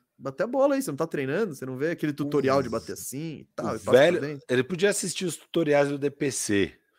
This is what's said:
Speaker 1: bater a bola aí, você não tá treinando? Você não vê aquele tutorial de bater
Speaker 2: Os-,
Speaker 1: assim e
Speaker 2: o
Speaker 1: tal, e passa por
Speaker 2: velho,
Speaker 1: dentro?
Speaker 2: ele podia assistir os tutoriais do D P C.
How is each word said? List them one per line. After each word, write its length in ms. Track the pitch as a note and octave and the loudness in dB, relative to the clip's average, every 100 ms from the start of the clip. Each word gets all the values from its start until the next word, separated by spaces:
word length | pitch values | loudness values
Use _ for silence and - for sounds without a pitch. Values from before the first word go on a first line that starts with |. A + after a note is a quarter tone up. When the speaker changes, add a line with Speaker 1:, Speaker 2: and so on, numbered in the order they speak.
| _ _ | _ _
Speaker 1:
bater 220 | C3+ C3+ | -12 -6
a 40 | A3 | -4
bola 280 | C4+ C#4+ C4+ | 2 2 2
aí, 60 | |
você 100 | E3+ | -2
não 60 | C#3 | -4
tá 100 | D#3+ | -4
treinando? 480 | D#3 C3+ E3+ G#3+ C3 | -2 -2 -2 -2 -6
Você 100 | C3 | -8
não 100 | B2+ | -4
vê 140 | D#3 | -4
aquele 220 | E3 D3+ | -2 -4
tutorial 480 | C#3+ D3 D3 C3 C#3 | -2 0 2 4 2
de 80 | B2 | 2
bater 240 | A2+ - | -4 -6
Speaker 2:
Os-, 60 | F2+ | -10
Speaker 1:
assim 400 | - C3+ D#3+ A#2 | -10 -10 -10 -12
e 20 | |
Speaker 2:
o 60 | - - | -14 -8
Speaker 1:
tal, 100 | - | -6
e 20 | |
passa 140 | A2+ G2 | -4 4
por 60 | |
Speaker 2:
velho, 300 | C3 D#3+ E3+ | 6 6 4
Speaker 1:
dentro? 240 | C#3+ C#3+ - | -4 -8 -2
Speaker 2:
ele 140 | B2+ | 0
podia 260 | B2+ E3+ G3+ | 0 0 0
assistir 360 | G3 F#3 - F#3 | 0 -4 -4 -6
os 100 | - | -6
tutoriais 540 | - E3+ D3+ C#3+ C#3+ | -4 0 4 4 4
do 80 | C#3+ | 0
D 120 | C#3+ | -4
P 200 | - C#3+ | -2 -4
C. 460 | - - G2+ F2+ - _ | -2 0 2 2 -4 _